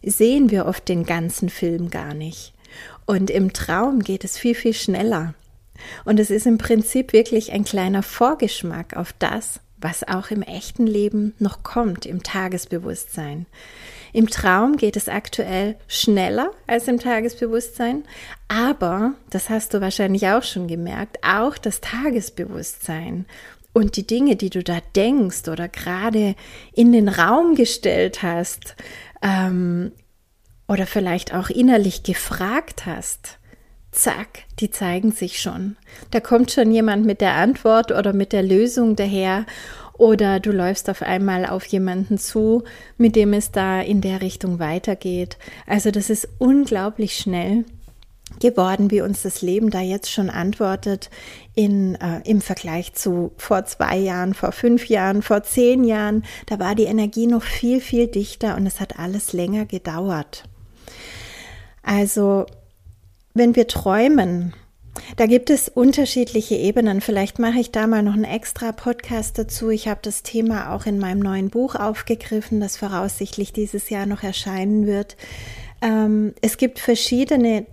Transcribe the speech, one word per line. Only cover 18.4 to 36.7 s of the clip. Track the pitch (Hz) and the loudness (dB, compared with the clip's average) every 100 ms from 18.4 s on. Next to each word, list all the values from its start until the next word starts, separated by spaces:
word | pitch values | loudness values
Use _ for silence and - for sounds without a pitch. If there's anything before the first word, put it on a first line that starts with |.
| - | -4
aber, | 214 240 - 175 185 226 277 - | 0 0 0 0 0 0 -2 -6
das | 190 - | -6 -2
hast | 220 214 | -4 -2
du | 202 | -2
wahrscheinlich | 190 190 196 190 190 | -2 0 0 2 2
auch | 220 | 2
schon | - 196 175 | 0 -6 -6
gemerkt, | 165 170 - 208 - | -6 -6 -8 -10 -4
auch | - 202 247 294 | 0 2 0 -2
das | 220 - | -6 -6
Tagesbewusstsein | - 233 294 240 - - 175 170 - - - 160 165 170 185 - - - _ | -8 -4 -2 -2 -4 -10 -10 -8 -10 -10 -8 -8 -6 -8 -10 -16 -20 -20 _
und | 233 208 - | 2 2 0
die | 202 | -2
Dinge, | 233 277 202 | 2 2 2
die | 190 | 0
du | 185 | -4
da | 175 170 - 196 | -2 -4 -2 2
denkst | 214 277 190 - - | 4 4 2 -2 -8
oder | 160 170 | -6 -8
gerade | - - 180 220 220 208 196 - - - | -8 -6 -4 0 2 0 -2 -10 -20 -6
in | - 240 | 6 8
den | 240 202 | 8 6
Raum | 190 170 254 339 311 | 4 4 6 4 4
gestellt | 233 - 202 - 185 - | 4 2 0 2 0 0
hast, | 180 170 175 - - - - - - - | -2 -2 -4 -8 -14 -20 -20 -20 -20 -6
ähm, | 196 190 185 180 180 175 190 - _ _ _ _ _ _ - | -2 0 0 0 0 -2 -4 -10 _ _ _ _ _ _ -4
oder | 202 190 | -2 0
vielleicht | 214 185 175 - | -2 -2 -2 -4
auch | 180 190 | -6 -4
innerlich | - 247 233 196 - | 4 6 6 4 -2
gefragt | - 180 - - 190 262 330 - - | -4 -4 -4 -6 -2 -2 -4 -12 -10
hast, | 165 - - - - - - _ - - | -10 -8 -10 -12 -20 -20 -20 _ -20 -8
zack, | - - - 220 - - - | -2 0 -2 -8 -16 -18 -6
die | 214 | -6
zeigen | - 185 180 220 | -4 -4 0 0
sich | 214 185 - | 0 -6 -6
schon. | 202 175 190 208 _ - - | -6 -6 -8 -10 _ -20 -4
Da | 233 | -4
kommt | 226 233 247 | 4 4 4
schon | - 220 | 4 4